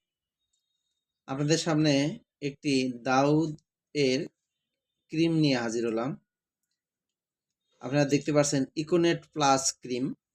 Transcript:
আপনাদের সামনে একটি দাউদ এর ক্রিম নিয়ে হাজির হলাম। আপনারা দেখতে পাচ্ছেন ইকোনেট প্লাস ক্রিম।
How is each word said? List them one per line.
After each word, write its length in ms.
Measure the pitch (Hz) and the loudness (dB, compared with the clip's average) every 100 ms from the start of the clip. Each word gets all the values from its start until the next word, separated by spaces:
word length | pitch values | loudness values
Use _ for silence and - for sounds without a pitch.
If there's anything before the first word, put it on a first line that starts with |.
| _ _ _ _ _ _ _ _ _ _ _ _ - | _ _ _ _ _ _ _ _ _ _ _ _ -12
আপনাদের 300 | 135 147 160 | -6 0 0
সামনে 360 | 170 156 156 139 147 226 - _ | 0 2 2 2 0 -4 -14 _
একটি 320 | 143 143 151 135 131 120 | -10 -6 -2 0 -2 -4
দাউদ 480 | 123 131 143 151 156 151 _ _ _ | 0 2 4 2 0 -6 _ _ _
এর 260 | 147 131 131 - - _ _ _ _ _ _ _ | -2 0 0 -4 -14 _ _ _ _ _ _ _
ক্রিম 220 | 160 165 | -2 0
নিয়ে 240 | 160 151 127 | 2 2 2
হাজির 260 | 117 113 117 | -2 -2 -2
হলাম। 240 | 110 123 - _ _ _ _ _ _ _ _ _ _ _ _ _ _ _ _ | -2 -4 -8 _ _ _ _ _ _ _ _ _ _ _ _ _ _ _ _
আপনারা 240 | 127 143 139 | -4 0 2
দেখতে 260 | 143 147 | 0 0
পাচ্ছেন 280 | 147 147 143 131 - | 0 2 0 -2 -6
ইকোনেট 440 | 151 175 170 156 - | -2 2 2 0 -6
প্লাস 300 | 151 139 135 - | -2 2 2 0
ক্রিম। 320 | - 127 123 135 - _ | -6 -8 -6 -6 -8 _